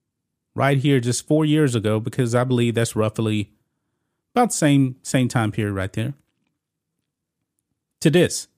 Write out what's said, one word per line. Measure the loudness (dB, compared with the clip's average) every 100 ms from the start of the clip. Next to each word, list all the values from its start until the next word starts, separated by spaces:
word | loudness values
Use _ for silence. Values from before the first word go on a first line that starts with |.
| _ _ _ _ _
right | -2 0 2
here | 2 2
just | 0 -4 0
four | 0 2
years | 2 2
ago, | 0 -2 -2
because | -4 -4 0
I | 0
believe | 0 0 0
that's | 0 -2
roughly | 0 -2 -2 -2 -2 -6 _ _ _ _ _ _ _ _ -2
about | 0
the | 2
same, | 2 4 2 -4
same | -4 -2 0
time | 0 -2
period | -2 -4
right | -4 -6
there, | -6 -8 -8 _ _ _ _ _ _ _ _ _ _ _ _ _ _ _ _ _ -2
to | 0
this. | 2 2 -2 -12